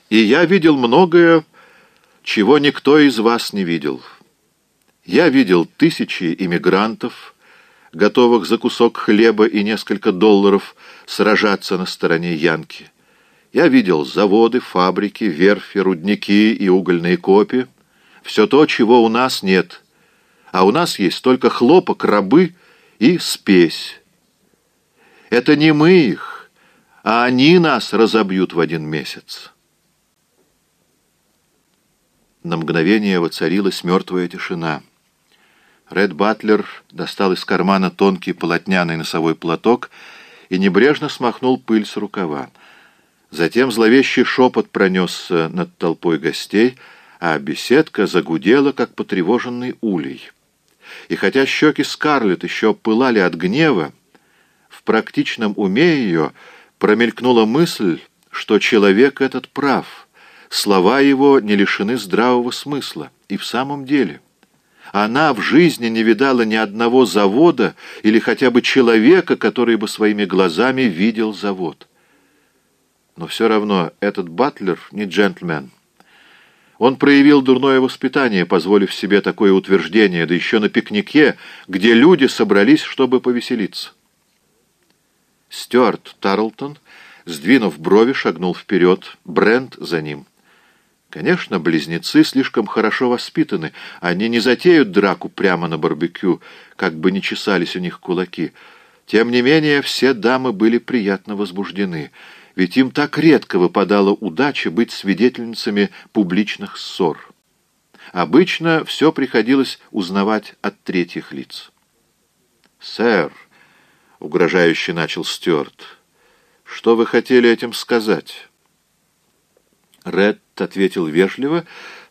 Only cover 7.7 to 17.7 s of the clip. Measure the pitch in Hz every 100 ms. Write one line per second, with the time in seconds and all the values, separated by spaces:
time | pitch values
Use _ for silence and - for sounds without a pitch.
7.7 | _ _ 80 104 127 120 117 90 117 123
8.7 | - 117 - - 104 117 107 107 104 104
9.7 | 104 - 101 110 90 107 101 101 98 -
10.7 | - - - - - 104 101 107 95 -
11.7 | 92 92 - 87 82 87 80 85 80 76
12.7 | - - _ _ _ _ _ _ 127 135
13.7 | 131 95 78 69 85 101 107 113 120 -
14.7 | 92 92 92 101 - 107 76 95 98 -
15.7 | 98 95 85 92 101 - 101 107 113 98
16.7 | 95 90 87 87 90 - 98 101 127 127